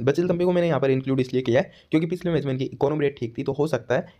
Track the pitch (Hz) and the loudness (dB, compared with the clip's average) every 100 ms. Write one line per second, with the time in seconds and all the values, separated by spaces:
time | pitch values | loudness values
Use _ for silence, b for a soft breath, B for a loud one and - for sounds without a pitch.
0 | 120 143 180 175 180 180 170 135 135 131 | 0 2 2 2 2 2 2 2 2 2
1 | 135 131 127 127 127 127 - B B 156 | 0 0 0 -2 2 2 0 B B 0
2 | 165 180 175 156 139 131 131 120 139 151 | 0 -4 -2 -2 -2 -2 -4 0 0 2
3 | 143 143 117 117 135 135 160 123 117 131 | -2 -2 -8 -6 -4 -2 0 -2 0 -2
4 | - | -4